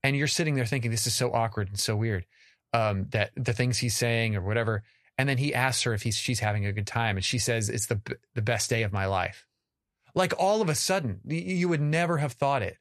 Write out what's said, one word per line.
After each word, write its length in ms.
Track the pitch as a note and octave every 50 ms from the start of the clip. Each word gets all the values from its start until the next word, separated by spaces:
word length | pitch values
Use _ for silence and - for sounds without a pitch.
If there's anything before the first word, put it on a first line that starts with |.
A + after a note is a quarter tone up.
| -
And 120 | C3+ C#3
you're 120 | C#3 D3 D3
sitting 280 | - - F3 D#3 D3
there 100 | C3+ B2
thinking, 260 | A2 - C3+ A#2 A#2+
"This 160 | A2+ A2 - B2
is 60 | A2
so 160 | - B2+ B2 A#2+
awkward 340 | A#2 A2+ A2+ G2+ - G#2 F#2
and 100 | G2+ G2+
so 160 | - - A2
weird," 300 | G#2 A2+ A2+ G#2+ F#2 F2 _ _ _ - - _ _ _ _ -
um, 340 | A#2 A2 G#2+ G2+ G2 G2 -
that 200 | - A2 G2+ - _
the 180 | - B2+ B2+ A#2
things 240 | - B2 B2+ B2 -
he's 180 | - A#2+ G2+
saying 400 | - B2 A#2+ A#2 A#2 A2+ A2+ G#2+
or 60 | G2+
whatever. 420 | F2+ G2 G#2+ A#2 A2+ A2 A2 G#2 G#2+ _ _ _ _ _ _ -
And 100 | C3 C#3
then 80 | C#3 B2
he 160 | C#3 D3 -
asks 300 | B2 B2+ C3 B2 - -
her 100 | B2 A2+
if 100 | G2+ -
he's, 140 | A#2 G#2 -
she's 220 | - - B2+ G#2+
having 240 | A2 G#2+ G#2 G#2 G2
a 80 | G#2 G2
good 140 | G#2+ G2+ -
time. 280 | - A#2+ A#2 A2 G2+ F#2+
And 60 | F#2+
she 140 | - - A#2+
says, 300 | - - A#2+ A2+ A2 G2+
"It's 160 | - G#2+ - -
the 80 | A2+
b-, 200 | G2+ - - - - _ _ _
the 80 | A#2+
best 280 | G#2+ A2+ A#2 G2+ - -
day 140 | B2 A#2 A2+
of 80 | G2+ F#2+
my 120 | G2 F#2+
life." 420 | F#2+ G2 F#2 F2+ F#2 G2 - - _ _ _ _ _ _ _ _ _ _ _ _ _ _
Like, 200 | E3+ F#3 F3 - -
all 240 | F3+ F#3+ G#3 A3
of 80 | A3 E3
a 60 | D3+
sudden, 460 | - - - F#3+ G3 D#3+ A#2+ F#2+ F#2+ -
y-, 120 | - D#3
you 320 | E3+ F3 F#3 F#3 F3+ F3 F3+
would 120 | E3+ D3+
never 360 | D3 D3 D#3 E3 F3 E3+ F3 D3+
have 160 | D3 C#3+ -
thought 280 | - C#3+ C#3 C#3 C3
it. 160 | G#2 E2+ - _